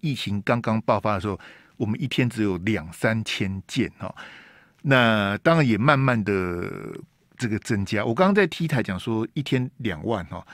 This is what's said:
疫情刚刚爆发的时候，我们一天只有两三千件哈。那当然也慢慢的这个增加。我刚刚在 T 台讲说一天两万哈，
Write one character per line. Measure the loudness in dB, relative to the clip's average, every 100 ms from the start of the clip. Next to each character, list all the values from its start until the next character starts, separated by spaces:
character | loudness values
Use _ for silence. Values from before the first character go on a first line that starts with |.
疫 | -4
情 | -4 -4 -4
刚 | 0 -2
刚 | 0 -2
爆 | 0 0
发 | 0 -2
的 |
时 | -2
候， | -6 -10 -20 _ -6
我 |
们 | -4 -2
一 | -2
天 | 0 0
只 | 2
有 | 0 0
两 | -2 -2 -4
三 | -4 -2 0
千 | -4 -4 -4 -6 -6
件 | -2 -2 -4
哈。 | -12 -12 -18 -20 -20 -20 _ _
那 | 4 6 6 4 2 2
当 | 4 4
然 | 4
也 | 4
慢 | 4 4
慢 | 4 2
的 | 2 0 0 -4 -6 -8 -12 -14 -18 _ _ -8
这 | -4
个 | -4
增 | -2 -2
加。 | 0 -2
我 | 0
刚 | 2
刚 | 4
在 | 4 2
T | 0 -2
台 | 0
讲 | -2 -4
说 | -4 -4 -4
一 | -6
天 | -2 -2 -2 -4
两 | -6 -4 -4
万 | -4 -6
哈， | -12 -14